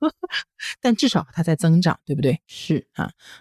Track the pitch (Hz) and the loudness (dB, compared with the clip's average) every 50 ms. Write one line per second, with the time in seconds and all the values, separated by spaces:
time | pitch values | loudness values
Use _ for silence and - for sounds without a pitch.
0 | 294 311 - _ - - - - - _ _ - - - - - - 247 226 - | -4 -4 -4 _ -10 -10 -8 -10 -10 _ _ -16 -14 -14 -10 -4 -2 0 0 2
1 | 302 247 - 185 - - - 170 165 170 160 - - 165 165 170 180 170 - - | 2 2 2 0 -2 -4 -4 -4 0 0 0 2 2 4 4 4 4 2 0 -2
2 | _ - 139 135 131 131 120 - _ _ - - - - 160 135 - _ _ - | _ -6 -4 -2 0 0 0 -2 _ _ -18 -10 -4 -2 -2 -2 -4 _ _ -8
3 | - - - _ - - - - | -8 -8 -10 _ -20 -20 -20 -20